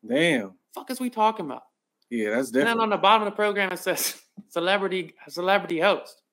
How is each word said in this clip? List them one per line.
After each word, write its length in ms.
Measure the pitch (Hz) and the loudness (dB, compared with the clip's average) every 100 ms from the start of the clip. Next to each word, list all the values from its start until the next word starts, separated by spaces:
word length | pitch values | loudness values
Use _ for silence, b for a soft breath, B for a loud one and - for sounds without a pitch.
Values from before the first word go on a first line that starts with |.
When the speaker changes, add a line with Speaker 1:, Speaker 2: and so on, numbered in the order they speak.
| 110 | 0
Speaker 1:
Damn. 480 | 131 170 139 98 95 _ | 2 2 2 -2 -14 _
Speaker 2:
Fuck 160 | - - | -16 -10
is 100 | 254 | -6
we 100 | 247 | -6
talking 360 | 220 220 214 160 | 2 0 0 -8
about? 160 | 123 - _ _ _ _ | -10 -14 _ _ _ _
Speaker 1:
Yeah, 200 | 120 107 | -4 0
that's 180 | 113 127 | 0 0
Speaker 2:
And 80 | 120 | 0
then 60 | 220 | 2
Speaker 1:
different. 140 | 233 | 0
Speaker 2:
on 80 | 220 | 0
the 60 | 196 | 2
bottom 300 | 190 220 208 | 4 4 2
of 60 | |
the 40 | 208 | -2
program, 360 | 208 202 190 | -2 0 -2
it 60 | 180 | -2
says 420 | 190 175 - - _ | -4 -2 -4 -6 _
<laughs> 140 | - - | -20 -8
celebrity, 640 | 170 170 202 190 185 165 _ - | -4 0 0 0 -4 -8 _ -14
celebrity 520 | 170 180 196 175 170 | -4 0 0 0 0
host. 420 | 180 165 - - _ | 2 2 -4 -20 _